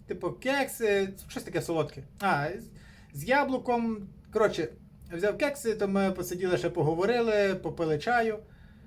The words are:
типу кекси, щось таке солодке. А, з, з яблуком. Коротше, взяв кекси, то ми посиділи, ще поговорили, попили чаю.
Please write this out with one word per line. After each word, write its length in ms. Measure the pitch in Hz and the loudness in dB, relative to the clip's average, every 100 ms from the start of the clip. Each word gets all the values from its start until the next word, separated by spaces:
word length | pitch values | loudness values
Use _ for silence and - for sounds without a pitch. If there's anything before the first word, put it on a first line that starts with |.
| - | -10
типу 240 | 185 175 | -6 -6
кекси, 840 | - 254 277 269 - 220 202 190 196 - | -4 -2 0 0 0 2 2 0 -6 -12
щось 140 | 247 | -10
таке 200 | - 165 | -4 -4
солодке. 400 | 156 165 147 - - - | -2 -2 -2 -6 -16 -4
А, 280 | 196 151 151 | 0 2 0
з, 220 | 208 - - - - - 143 | -6 -12 -18 -20 -20 -16 -6
з 100 | 170 | 2
яблуком. 800 | 277 262 254 - 240 233 214 196 - - | 4 4 0 0 0 0 -4 -8 -16 -4
Коротше, 360 | 214 208 196 160 - - - - | 2 4 2 -4 -6 -20 -20 -12
взяв 260 | 170 208 202 | -2 0 2
кекси, 360 | 285 277 226 | -2 -2 -2
то 140 | 214 202 | 0 0
ми 240 | 196 190 | 2 2
посиділи, 460 | 185 175 180 185 175 | 0 -4 -2 0 2
ще 120 | 170 | 0
поговорили, 840 | 170 147 165 196 240 233 208 196 | 0 0 2 2 2 2 4 2
попили 440 | 185 165 147 160 151 | 0 -4 -2 0 0
чаю. 400 | 220 240 226 214 - - - - | 2 2 2 -2 -8 -20 -20 -20